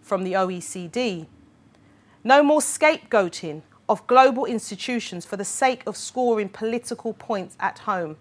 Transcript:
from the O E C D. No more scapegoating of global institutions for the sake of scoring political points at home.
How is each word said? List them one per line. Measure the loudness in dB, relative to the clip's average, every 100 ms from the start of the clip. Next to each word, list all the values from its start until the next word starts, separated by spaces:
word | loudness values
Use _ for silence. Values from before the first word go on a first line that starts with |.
from | -2 -4
the | 0
O | 0 -2
E | -4
C | -10 -10 -6
D. | -4 -2 -4 -12 -20 _ _ _ _ _ _ _ _
No | 4 6
more | 8 4
scapegoating | 2 2 2 2 0 2 2 -4 -10 -10 -14 _ -4
of | -4
global | 4 6 6 4
institutions | -4 -4 -6 -10 -6 -6 -6 -12
for | -10 -8
the |
sake | -8 0 0 0 -8
of | -10
scoring | -8 -2 0 0 -2
political | -6 -4 -4 -6 -8 -8
points | -10 -6 -6 -6 -6
at | -6 -6
home. | -6 -4 -6 -10